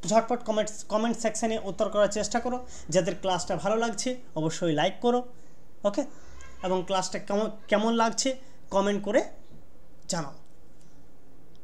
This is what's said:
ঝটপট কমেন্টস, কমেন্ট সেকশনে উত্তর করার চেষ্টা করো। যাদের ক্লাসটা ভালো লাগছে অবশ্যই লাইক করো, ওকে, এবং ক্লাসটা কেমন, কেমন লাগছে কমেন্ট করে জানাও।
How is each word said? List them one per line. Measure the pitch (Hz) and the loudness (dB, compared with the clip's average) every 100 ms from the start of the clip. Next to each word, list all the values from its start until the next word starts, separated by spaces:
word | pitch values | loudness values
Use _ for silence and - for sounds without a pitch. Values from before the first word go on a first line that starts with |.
| 170 | 4
ঝটপট | 220 220 240 247 | 4 6 -2 2
কমেন্টস, | 214 208 - - | 0 0 -2 -2
কমেন্ট | 214 226 226 | 0 2 2
সেকশনে | 226 214 226 220 196 | 0 0 0 0 -2
উত্তর | 175 208 | 0 0
করার | 202 202 208 | 4 4 4
চেষ্টা | 202 240 247 | 0 0 0
করো। | 247 254 - - | -4 -6 -8 2
যাদের | 170 180 170 | 2 2 0
ক্লাসটা | 190 180 - 180 | 0 0 0 -2
ভালো | 185 220 | 2 2
লাগছে | 233 226 - 254 - - | 2 0 -2 -4 -4 -2
অবশ্যই | 156 160 175 147 | 0 0 2 4
লাইক | 175 196 240 | 2 2 4
করো, | 247 247 - - - - - 202 | 4 0 -8 -8 -8 -8 -2 0
ওকে, | 202 294 - - - - - 185 | 0 -2 -4 -8 -8 -8 -4 0
এবং | 185 170 | 0 2
ক্লাসটা | 190 180 190 - | 0 0 -4 0
কেমন, | 202 214 - - | 0 0 -2 2
কেমন | 208 220 233 | 4 4 4
লাগছে | 226 - 269 262 - - - | 4 2 0 0 -6 -10 0
কমেন্ট | 190 196 202 202 | 2 4 2 4
করে | 233 - - - - - - - - - | 4 2 -6 -8 -8 -8 -8 -8 -8 -4
জানাও। | 175 143 - - - - - - - - - - - - - | -2 -2 -6 -8 -8 -8 -8 -8 -8 -8 -8 -8 -8 -8 -8